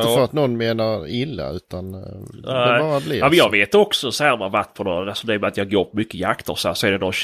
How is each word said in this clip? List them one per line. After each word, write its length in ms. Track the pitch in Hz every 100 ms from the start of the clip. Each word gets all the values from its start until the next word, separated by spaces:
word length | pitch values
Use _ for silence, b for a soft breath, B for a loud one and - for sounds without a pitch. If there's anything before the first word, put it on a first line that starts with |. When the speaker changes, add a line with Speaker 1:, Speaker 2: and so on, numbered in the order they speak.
Speaker 1:
inte 120 | 117
för 100 | 123
att 100 | 120
någon 240 | 151 131 117
menar 500 | 113 113 110 104 76
illa, 420 | 120 147 95 69
utan, 440 | 90 - 90 95
eh, 60 | 95
det 520 | 95 95 104 107 117
Speaker 2:
Nej. 260 | 131 123 120
Speaker 1:
bara 180 | 156 143
blir 180 | 139 123
Speaker 2:
Ja, 120 | 139
men 80 | 165
jag 80 | 110
Speaker 1:
så. 60 |
Speaker 2:
vet 240 | 104 101 208
också 360 | 208 - 127
så 120 | 123
här, 140 | 147 113
man 140 | 98
varit 220 | 107 98
på 100 | -
några, 260 | 98 87 98
alltså 180 | 98 113
det 60 |
är 60 | 104
med 80 | 101
att 100 | 101
jag 140 | 98
går 140 | 98 90
på 120 | 104
mycket 220 | 110 92
jakter 360 | 92 120 - -
så 120 | 87
här, 80 | 82
så 120 | 104
är 40 |
det 60 | 95
någon 140 | 92 -